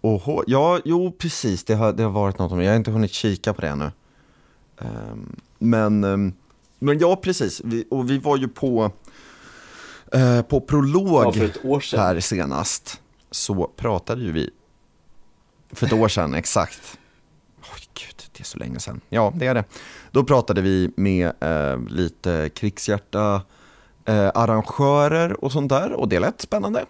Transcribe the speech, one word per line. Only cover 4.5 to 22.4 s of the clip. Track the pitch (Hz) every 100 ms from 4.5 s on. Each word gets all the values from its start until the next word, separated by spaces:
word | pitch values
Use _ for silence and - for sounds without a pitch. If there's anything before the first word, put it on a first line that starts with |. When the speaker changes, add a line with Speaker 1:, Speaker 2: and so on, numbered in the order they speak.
| _ _ -
Speaker 1:
Ehm, | 57 55 53 55 50 50 _ _
men, | 117 117 107 107
ehm, | 101 98 98 92 _ _ _ _
men | 139 151
ja, | 170 190
precis. | 185 180 113 -
Vi, | 117 117 -
och | 131 123
vi | 135
var | 139 139
ju | 127
på, | - 135 120 107 - - - - - - - - - - - -
eh, | 131 127 120
på | 117 135
Prolog | - 147 139 165 196 151 107
Speaker 2:
Ja, |
för | 98 110
ett | - 131
år | 139
sedan. | - 117
Speaker 1:
här | 92 87
senast. | - 98 76 67 - - - - _ _ _
Så | - - 98 85 -
pratade | 120 95 - 120
ju | 110
vi | 80 69 _ _ _ _ _ _ - - _ _ _ _
för | - -
ett |
år | 110 110
sedan, | 101 78
<laughs> | 69
exakt. | - - 80 - - - _ _ _ _ _ _
Oj, | - - -
gud, | - - - -
det | -
är | -
så | -
länge | 60 62
sedan. | - - _
Ja, | 113 107 165
det | 127
är |
det. | 123 101 - - - -
Då | 123
pratade | 131 135 - 98
vi | 95 95 90 -
med, | 98 92 87 -
eh, | 76 78 73 65 58
lite | - 85 - 90 82